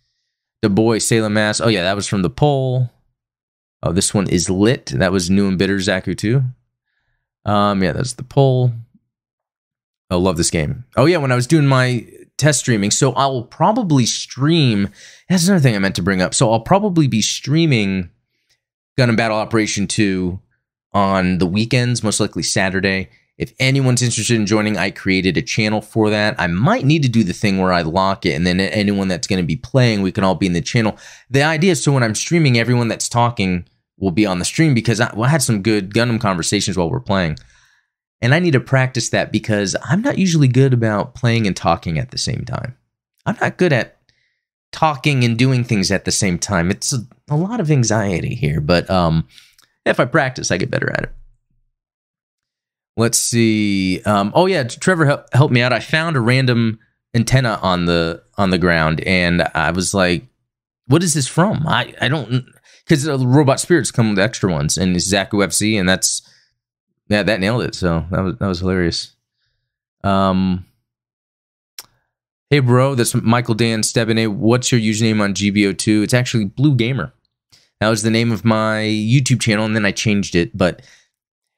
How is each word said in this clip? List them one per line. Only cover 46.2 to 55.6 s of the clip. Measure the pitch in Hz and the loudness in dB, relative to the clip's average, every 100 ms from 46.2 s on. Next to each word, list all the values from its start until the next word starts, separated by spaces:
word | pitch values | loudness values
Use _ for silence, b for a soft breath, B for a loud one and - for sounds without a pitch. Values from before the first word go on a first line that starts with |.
| 101 87 | 0 -2
time. | - 95 85 | -2 0 0
It's | 101 - | -2 -4
a, | 131 107 _ - | -6 -8 _ -6
a | 151 | -4
lot | 190 240 | -2 -2
of | 160 | 0
anxiety | 147 113 107 101 87 80 | 2 2 0 0 -2 -4
here, | - 73 76 | -4 -4 -2
but, | 73 87 78 | 0 0 0
um, | 92 85 80 - b b b b b - | 0 2 0 -2 b b b b b -4
if | 208 | 0
I | |
practice, | 135 165 131 131 - | 0 0 -2 -2 -2
I | 90 | -2
get | - | -2
better | 50 - | -4 -4
at | - | -4
it. | - - - _ _ _ _ _ _ _ _ _ _ _ _ _ _ _ _ - | -6 -10 -20 _ _ _ _ _ _ _ _ _ _ _ _ _ _ _ _ -2
Let's | 113 - | 0 0
see. | - 120 113 107 104 98 92 92 | 0 2 2 2 0 0 0 -2
Um, | - 104 101 | 0 0 0
oh | 151 | 2
yeah, | 185 185 | 2 0
Trevor | 123 - - 180 147 | -4 -4 -2 0 0
hel-, | 143 - | -2 -2
helped | 123 147 | 2 2
me | 123 | 2